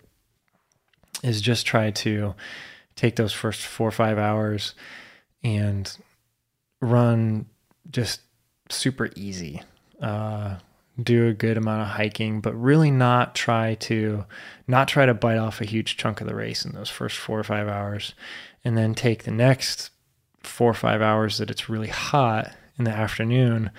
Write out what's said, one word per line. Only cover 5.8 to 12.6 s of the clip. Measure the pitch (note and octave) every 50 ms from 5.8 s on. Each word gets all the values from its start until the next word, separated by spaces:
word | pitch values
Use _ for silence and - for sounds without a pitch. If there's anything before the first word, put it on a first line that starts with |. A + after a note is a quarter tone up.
| G2 - - - _ _ _ _ _ _ _ _ _ _ _ _ _ _ _ _
run | C3 A#2 A#2+ A#2+ A#2+ A#2+ A#2 A2+ A2+ A2 A2 G#2+ G#2 - _ _ _ _ _ _ _ E3+
just | C3+ B2+ A#2 - - - - _ _ _ _ _ _ _ _ _
super | - - - C3 B2+ B2+ A#2 - -
easy. | - G3 - - F2+ F2 D2 D3 F3 - - _ _ _ _ _ _
Uh, | C#3+ A2+ G#2 G#2+ G#2+ G#2+ G#2+ G#2 G#2 G2+ F#2+ F2+ - _ _ _ _ _ _ - A#2
do | - A#2 A#2 A#2 A#2
a | A2
good | G#2 - A2+ A2+ A2
amount | A2 A2 A2 G#2+ G#2+
of | G2
hiking, | G2+ - G#2+ G#2+ - - A2 A2 G#2+ G#2+
but | G#2 - -
really | A#2